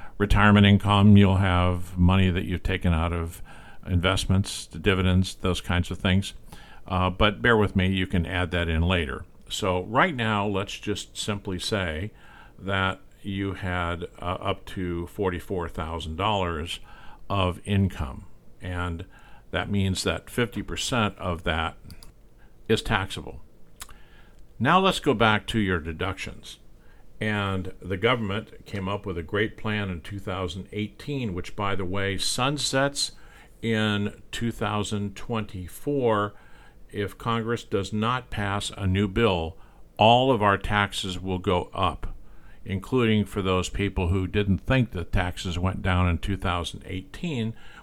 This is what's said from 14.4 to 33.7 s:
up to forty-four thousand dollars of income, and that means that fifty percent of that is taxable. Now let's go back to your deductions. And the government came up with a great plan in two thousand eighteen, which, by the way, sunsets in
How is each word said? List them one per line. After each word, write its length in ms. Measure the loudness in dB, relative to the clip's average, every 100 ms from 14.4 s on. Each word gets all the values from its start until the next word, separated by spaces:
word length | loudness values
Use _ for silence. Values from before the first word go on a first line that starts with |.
up 240 | -4 -6 -6
to 420 | -6 -4 -4 -6
forty-four 600 | -4 -2 -2 -6 -6 -4
thousand 480 | -6 -6 -6 -6 -2
dollars 640 | 0 0 0 -4 -6 -10 -14 -18 -16 -12 -4
of 320 | 0 0 0
income, 640 | 0 2 2 0 -8 -8 -14 -18 -20 -12
and 440 | -8 -4 -4 -6 -10 -18 -20 -20 -6
that 200 | -4 -2
means 320 | 0 0 0
that 260 | -2 -2 -4
fifty 320 | -2 -2 -4
percent 560 | -6 -6 -2 0 0 -2
of 280 | -6 -4 -2
that 320 | -2 -2 -6 -16 -16 -18 -20 -20 -20 -20 -8 -2
is 140 | 0
taxable. 580 | 2 0 -2 -8 -12 -14 -16 -18 -20 -18 -18 -18 -20 -20 -20 -20 -14 -2
Now 200 | 4 4
let's 200 | 4 2
go 160 | 0 4
back 320 | 4 2 0
to 120 | -2
your 200 | 0 0
deductions. 800 | -2 -4 -4 -6 -10 -12 -16 -20 -20 -20 -20 -20 -16 -6
And 540 | -2 -2 -2 -2 -6 -8
the 160 | -8 0
government 720 | 0 2 -2 -4 -8 -16 -10
came 200 | -6 -4
up 200 | -4 -6
with 100 | -8
a 60 |
great 340 | -4 -2 -2 -2
plan 320 | -4 -4 -4
in 120 | -6
two 180 | -8 -10
thousand 480 | -6 -4 -4 -6 -8
eighteen, 600 | -6 -8 -8 -8 -4 -4
which, 220 | -4 -6 -4
by 180 | 0
the 120 | 0 0
way, 340 | -2 -2 -2
sunsets 960 | -2 0 0 0 0 2 0 0 -6 -8 -20 -20 -20 -6
in 580 | -2